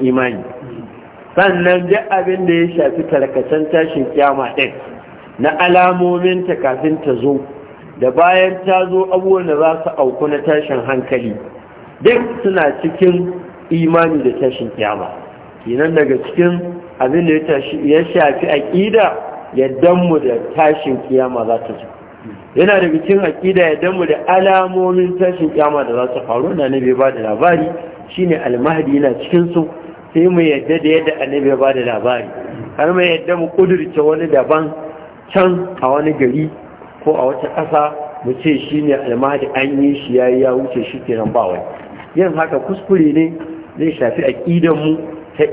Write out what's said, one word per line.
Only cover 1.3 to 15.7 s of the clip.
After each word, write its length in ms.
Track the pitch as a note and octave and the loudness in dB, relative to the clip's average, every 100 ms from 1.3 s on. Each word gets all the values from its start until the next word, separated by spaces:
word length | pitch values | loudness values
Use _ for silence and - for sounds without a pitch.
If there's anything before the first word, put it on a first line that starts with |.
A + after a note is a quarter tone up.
| - | 2
Sannan 520 | G3 F3+ F3 F3+ F3+ | 2 2 2 2 2
duk 140 | G#3 A3 | -2 0
abin 380 | F#3+ F3+ F#3 F#3 | -2 0 -2 0
da 60 | |
ya 140 | E3+ E3+ E3+ | 2 2 0
shafi 280 | C#3 D#3+ - | 0 0 -2
tarkacen 600 | D3 C3 E3+ - D#3 D#3 | 0 0 -2 -2 -2 0
tashin 340 | E3+ D#3+ D3+ B2+ | 0 0 -2 -2
kiyama 360 | D3 C#3+ C#3 B2 C3 | 2 2 2 -4 -2
ɗin, 140 | C#3 - - - - - - - | -4 -4 -16 -18 -20 -20 -20 -2
na 100 | C#3+ D#3+ | -2 0
alamomin 880 | F3+ F3+ F3+ F3+ F3+ F3 F3+ F#3 F3+ | 4 4 4 2 0 2 0 0 -2
ta 80 | E3 | -2
kafin 420 | C3+ B2+ D#3 D#3 D3+ | -2 -2 -2 -2 -2
ta 80 | A#2+ | 0
zo, 180 | C3 C#3 - - - - - - | 0 -2 -4 -16 -20 -20 -20 -2
da 120 | B2+ | 0
bayan 460 | B2+ E3+ F#3 F#3 F#3 F#3+ | 4 4 6 2 0 0
ta 240 | F#3 F#3 | 0 2
zo 160 | F#3 F#3 | 0 2
abubuwan 320 | F#3 F#3+ F#3+ E3+ | 0 2 2 2
da 80 | D3+ | 2
za 260 | D#3+ D#3+ | 2 0
su 60 | - - | -4 0
auku 260 | C3+ B2+ D3+ | 0 0 -2
na 100 | D3 | -2
tashin 400 | D#3 D3+ D3+ B2+ A#2 | 0 0 0 -4 -2
hankali, 460 | C3 B2 B2+ A#2 G#2 - - - - - - | -4 -2 -4 -4 -8 -12 -18 -20 -20 -20 0
duk 200 | G#3+ A#3+ A#3+ - | 2 2 -2 -2
suna 280 | G3 F#3 D3 C#3+ | 0 2 0 0
cikin 520 | D#3+ E3 F3+ F3 F3 - - - - | -6 2 2 4 -2 -6 -14 -18 -4
imani 540 | E3 D#3+ E3 E3 D#3 | 0 2 4 4 2
da 80 | B2+ A#2+ | 0 0
tashin 300 | C3 B2 A#2 G2+ | -2 -2 -8 -4
kiyama. 320 | G#2 G2+ F2 - - - - - | -4 -2 -8 -12 -18 -20 -20 -14
Kenan 300 | A2+ | -6